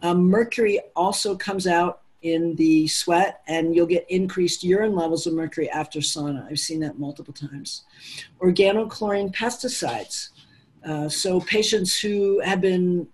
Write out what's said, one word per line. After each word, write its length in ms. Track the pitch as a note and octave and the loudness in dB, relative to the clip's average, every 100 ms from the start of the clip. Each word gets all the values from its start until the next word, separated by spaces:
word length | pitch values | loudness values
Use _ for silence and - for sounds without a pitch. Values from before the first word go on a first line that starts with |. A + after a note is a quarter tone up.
Um, 220 | E3+ F3 | 0 4
mercury 560 | F3+ G3+ A#3 - A3 G3+ - - | 6 4 2 2 2 0 -2 0
also 400 | F3+ G3+ G#3 F#3+ | 0 0 -2 -4
comes 320 | - F#3+ F3+ | -4 -2 2
out 320 | F3 F3 - - _ | 2 2 -2 -14 _
in 340 | E3 E3 E3+ D#3 | -2 0 0 2
the 320 | D#3+ D#3+ D#3 | 4 6 4
sweat, 540 | - - E3+ F#3+ - - | 0 2 2 2 -2 -6
and 260 | D#3+ E3 | -2 2
you'll 140 | E3 E3+ | 4 4
get 180 | F3 - | 2 0
increased 560 | F#3 F#3+ F#3 F3 - | 0 0 0 -2 0
urine 320 | F3+ F#3+ A3 F#3+ | 2 2 2 0
levels 320 | E3 D#3+ E3+ | 0 0 0
of 60 | |
mercury 360 | D#3+ D#3+ - D3 | -2 -2 -4 -4
after 300 | D3+ D3+ D3+ | -4 -6 -4
sauna. 500 | C#3+ D#3 D3 C#3 - | -4 -4 -4 -6 -8
I've 80 | D3 | -6
seen 220 | - D#3+ | -6 -4
that 180 | D3+ C#3+ | -6 -6
multiple 360 | C#3+ D3 D3 | -10 -10 -16
times. 500 | - C#3+ C#3+ C#3 - - - - - - - | -14 -12 -12 -14 -14 -16 -20 -18 -16 -18 -2
Organochlorine 920 | F#3 F#3 G3 G#3 G#3+ - G#3+ G3+ G3 | 0 4 4 2 -2 -4 -2 -2 -4
pesticides. 960 | F#3+ A3+ A#3+ B3+ - D3 A#2 G2 - - _ - _ _ _ | -4 -6 -4 -6 -6 -6 -6 -8 -12 -12 _ -20 _ _ _
Uh, 240 | - D3+ D3+ | -8 -6 -4
so 320 | - F#3+ F#3 | -2 0 0
patients 600 | F3+ G#3+ G#3+ G#3+ F#3 - | 0 0 2 2 0 -2
who 400 | G#3 G3+ G3 G3 | 0 0 2 2
have 200 | F3+ G3 | 0 0
been 460 | F#3+ F#3 F3+ F3+ D#3+ | 2 2 2 0 -2